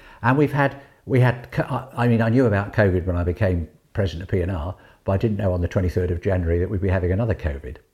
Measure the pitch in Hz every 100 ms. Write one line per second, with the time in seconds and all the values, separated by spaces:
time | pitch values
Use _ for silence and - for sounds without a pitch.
0 | - - 117 135 143 143 139 - - _
1 | - 123 127 123 - - - 131 120 -
2 | 120 117 113 120 127 101 101 - 101 90
3 | 90 87 87 87 101 87 78 _ _ -
4 | 98 82 90 98 87 92 78 - - _
5 | - 98 117 101 101 90 87 - 90 95
6 | 90 87 98 92 85 85 92 104 95 92
7 | 90 95 113 95 85 69 69 - _